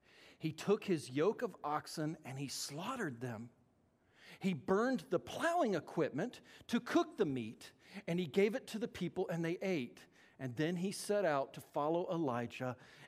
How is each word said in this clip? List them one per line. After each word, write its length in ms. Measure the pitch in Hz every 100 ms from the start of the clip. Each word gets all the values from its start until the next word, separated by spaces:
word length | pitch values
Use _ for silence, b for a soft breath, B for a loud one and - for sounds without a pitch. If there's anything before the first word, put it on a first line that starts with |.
| B B B B
He 120 | 160
took 340 | - - 214 202
his 240 | 165 127
yoke 320 | 131 175 185
of 140 | 185 -
oxen 540 | 147 147 - - 151 160 -
and 140 | 139
he 80 | 139
slaughtered 720 | - - 147 196 262 175 117
them. 300 | 123 110 120 _ _ _ _ _ B B B B
He 140 | 190
burned 520 | 156 - 196 247 247 -
the 100 | 170
plowing 560 | - - 311 339 262 180
equipment 640 | - - 139 135 233 - B B B
to 120 | -
cook 380 | - 320 339 -
the 80 | 165
meat, 460 | 131 110 - - - B 196 B
and 120 | 170
he 60 | 175
gave 300 | 190 208 254
it 120 | 262
to 120 | 220
the 80 | 233
people 400 | - 175 - 185
and 140 | 165
they 140 | 165 175
ate. 460 | 196 175 120 - - b b b
And 160 | 135 117
then 220 | 156 180
he 140 | 185
set 340 | - - 208 185
out 280 | 143 135
to 80 | -
follow 480 | - 156 147 170 180
Elijah 680 | 170 151 120 120 - 127 120 B B